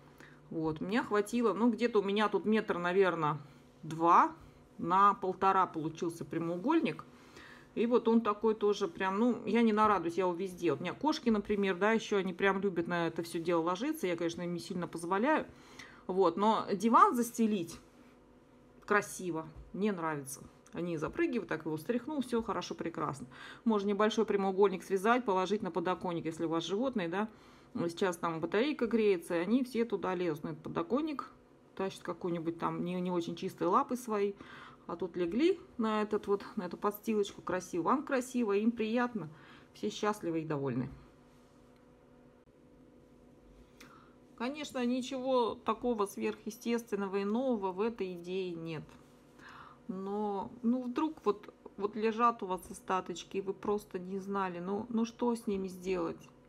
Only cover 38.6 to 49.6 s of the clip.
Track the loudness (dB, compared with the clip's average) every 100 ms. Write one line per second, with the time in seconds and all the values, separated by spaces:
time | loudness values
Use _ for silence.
38.6 | 2 2 0 0 0 -2 -8 -12 -20 -20
39.6 | -20 -8 -6 -2 -2 -2 -2 -4 -2 -2
40.6 | -2 -2 -4 -10 -20 -20 -20 -20 -20 -20
41.6 | -20 -20 -20 -20 -20 -20 -20 -20 -20 -20
42.6 | -20 -20 -20 -20 -20 -20 -20 -20 -20 -20
43.6 | -20 -20 -20 -20 -20 -20 -20 -8 -6 -6
44.6 | -8 -2 0 0 -2 -4 2 2 2 0
45.6 | -2 0 0 0 -2 -2 -4 -4 -8 -8
46.6 | -2 -2 -2 -4 -2 -2 0 0 2 0
47.6 | 0 -2 -2 -2 -6 -6 -6 -4 -4 -6
48.6 | -6 -8 -10 -18 -20 -20 -20 -20 -20 -20